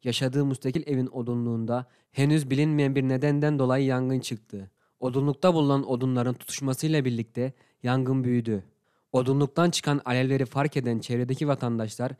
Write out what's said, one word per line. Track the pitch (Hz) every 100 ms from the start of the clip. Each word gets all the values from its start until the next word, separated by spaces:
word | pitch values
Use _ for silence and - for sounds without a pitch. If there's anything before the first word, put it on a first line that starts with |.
yaşadığı | 123 120 131 139
müstakil | 139 131 131 160 151
evin | 135 127
odunluğunda | 131 120 120 120 113 113 120 127 _ _
henüz | - 143 156 135
bilinmeyen | 135 151 147 139
bir | 135
nedenden | 131 131 147 143 151 147
dolayı | 127 131
yangın | 135 127 127 131
çıktı. | - 117 - 101 98 _ _ -
Odunlukta | 127 131 143 139 185
bulunan | 160 143 139 135
odunların | 123 131 123 123
tutuşmasıyla | 123 - - 135 127 160 156
birlikte | 127 117 110 - 127 - _ _
yangın | 123 131 127 135
büyüdü. | 123 120 117 104 - _ _ _ _
Odunluktan | 131 127 139 139 - 175
çıkan | - - 143
alevleri | 123 123 131 135 127
fark | 135 147 147
eden | 120 117
çevredeki | - 120 123 131 147
vatandaşlar | 135 123 117 110 - 123 135